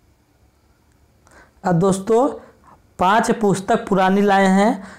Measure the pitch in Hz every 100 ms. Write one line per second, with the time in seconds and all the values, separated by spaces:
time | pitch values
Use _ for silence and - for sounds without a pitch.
0 | _ _ _ _ _ _ _ _ _ _
1 | _ _ _ - - _ 185 170 196 190
2 | 190 226 285 - - _ _ - _ -
3 | 185 220 226 220 208 190 - 226 - 190
4 | 190 196 202 196 190 190 214 - -